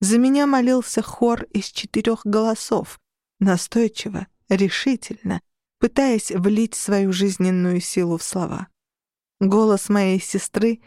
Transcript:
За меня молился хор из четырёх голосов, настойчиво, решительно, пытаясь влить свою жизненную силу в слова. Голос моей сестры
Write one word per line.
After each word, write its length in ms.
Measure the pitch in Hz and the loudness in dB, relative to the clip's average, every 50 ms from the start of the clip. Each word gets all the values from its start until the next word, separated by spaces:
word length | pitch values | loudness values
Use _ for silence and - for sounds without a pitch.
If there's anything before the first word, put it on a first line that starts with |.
За 160 | 196 190 220 233 | 0 2 4 4
меня 280 | 254 262 269 285 285 | 4 4 4 2 2
молился 560 | 285 269 262 240 247 254 254 233 - - 226 | 2 2 2 2 2 2 0 0 -2 -4 -4
хор 420 | 220 - - - 240 233 233 233 233 - - | -4 -4 -2 0 0 0 0 0 -4 -6 -6
из 120 | 208 - | -6 -6
четырёх 600 | - - - - - - 220 214 226 226 - - | -6 -8 -10 -10 -6 -4 -2 0 0 -2 -2 -2
голосов, 720 | 208 208 220 220 226 226 - - - 226 - 262 - - - _ _ _ _ _ _ _ _ | -2 0 0 0 0 -2 -4 -2 -2 -2 -2 -2 -4 -12 -20 _ _ _ _ _ _ _ _
настойчиво, 880 | 196 196 180 175 - - - 233 233 214 - - - 220 196 - 190 - _ _ _ - | 2 2 2 2 -2 -2 0 0 0 0 -2 -6 -10 -10 -8 -10 -10 -12 _ _ _ -2
решительно, 920 | 196 190 196 190 - - - 277 262 - - - 214 - - 185 - 170 - _ _ _ _ _ _ _ | 0 2 2 0 0 -2 -2 -2 -2 -2 -4 -10 -14 -10 -6 -6 -6 -6 -8 _ _ _ _ _ _ _
пытаясь 520 | - 233 - - 269 269 240 214 - - | -2 0 2 2 2 2 2 0 -2 -4
влить 440 | 180 185 180 202 214 208 226 220 - | -4 0 0 2 2 2 0 -2 -2
свою 360 | - - - 208 196 196 190 | -6 -4 0 0 2 2 0
жизненную 680 | 185 180 196 202 190 - 185 185 185 180 180 180 180 175 | 0 0 0 0 0 0 0 0 2 2 0 0 0 -2
силу 380 | - - - 190 180 170 165 165 | -2 -2 -2 -2 0 0 -2 -4
в 60 | - | -4
слова. 440 | - - 190 175 - - - 185 - _ _ _ _ _ _ _ _ _ _ _ _ _ _ | -6 -6 -4 -4 -4 -6 -10 -12 -14 _ _ _ _ _ _ _ _ _ _ _ _ _ _
Голос 500 | 196 190 196 214 220 214 202 196 - - | 0 2 4 4 4 4 2 2 0 0
моей 300 | 202 208 196 190 185 190 | 0 2 2 2 0 0
сестры 640 | - - - 196 - - - 196 214 233 226 226 _ | -2 -4 -6 -6 -6 -4 -2 0 0 0 0 -2 _